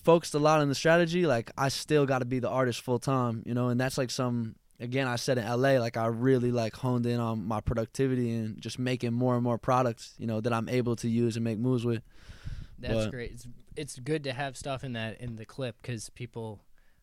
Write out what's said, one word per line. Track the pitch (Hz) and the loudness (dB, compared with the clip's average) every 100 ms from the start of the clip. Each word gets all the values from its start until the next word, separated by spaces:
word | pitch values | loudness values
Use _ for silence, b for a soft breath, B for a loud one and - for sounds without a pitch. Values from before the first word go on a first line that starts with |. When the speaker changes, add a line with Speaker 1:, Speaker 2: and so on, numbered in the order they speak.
Speaker 1:
focused | - 170 - | 6 6 4
a | 147 | 2
lot | 151 156 | 4 6
on | 143 | 4
the | |
strategy, | 131 160 170 170 175 170 | 2 4 6 4 2 2
like, | 120 117 - | 2 0 -2
I | 139 | -2
still | - - 151 139 | -2 2 4 4
gotta | 131 | 2
be | 123 127 | 0 -2
the | 113 | 0
artist | 127 131 113 | 2 0 0
full | - 120 | -2 -2
time, | - 135 120 113 - | 0 0 0 -2 -2
you | |
know, | 120 123 | 0 2
and | 120 | 2
that's, | 131 - | 0 0
like, | 127 | -2
some, | - 127 120 113 - _ - | -2 -2 -2 -4 -8 _ -12
again, | 120 127 131 | -4 -2 -2
I | 120 | -2
said | - 127 | 0 0
in | |
L | 107 120 135 | 0 2 4
A, | 135 | 4
like, | 117 117 | 2 0
I | 113 | 0
really, | 113 127 131 120 | 2 4 4 4
like, | 120 110 | 0 -2
honed | - 131 123 120 | -2 0 2 2
in | 120 | 0
on | 117 113 95 | 0 -2 -2
my | 107 | -2
productivity | - 117 110 - 135 127 120 | -2 -2 -2 0 0 2 0
and | 117 110 107 | -2 -4 -6
just | 113 117 | -10 -4
making | 123 123 120 | -2 -2 -2
more | 117 127 | 0 2
and | 123 | 2
more | 120 117 | 2 0
products, | - 127 127 113 - - | 2 2 2 -2 -10 -8
you | 113 | -4
know, | 110 | -2
that | 113 | 0
I'm | 113 113 | 0 0
able | 127 123 117 | 0 0 -2
to | 120 | 0
use | 117 120 110 | 2 2 0
and | |
make | 117 107 | -2 -2
moves | 127 127 | 0 0
with. | 120 113 - b b b b b b b | 0 -2 -6 b b b b b b b
Speaker 2:
That's | 123 113 | -2 0
Speaker 1:
But | 107 | 0
Speaker 2:
great. | 123 117 | -4 -10
It's, | 117 - - - - | -12 -14 -16 -14 -10
it's | 147 - | -10 -8
good | 123 156 | -4 -2
to | 143 | -2
have | 123 139 127 | -4 -6 -6
stuff | 147 135 | -8 -6
in | 135 | -6
that, | 117 110 104 | -6 -6 -6
in | 120 113 | -10 -10
the | |
clip | 107 - 127 - | -12 -8 -8 -8
'cause | - 120 - | -8 -8 -10
people, | - 120 - 113 101 - - - _ | -12 -12 -10 -10 -12 -18 -20 -20 _